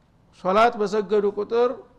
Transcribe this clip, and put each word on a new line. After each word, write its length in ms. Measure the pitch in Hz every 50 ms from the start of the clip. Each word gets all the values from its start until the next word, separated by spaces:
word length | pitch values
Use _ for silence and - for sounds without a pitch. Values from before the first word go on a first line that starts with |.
| _ _ _ _ _ _ _ - -
ሶላት 300 | 180 190 220 226 240 240
በሰገዱ 480 | 208 208 185 208 220 202 175 214 208 202 202
ቁጥር 380 | 202 208 208 - 233 233 240 247 262 - - - _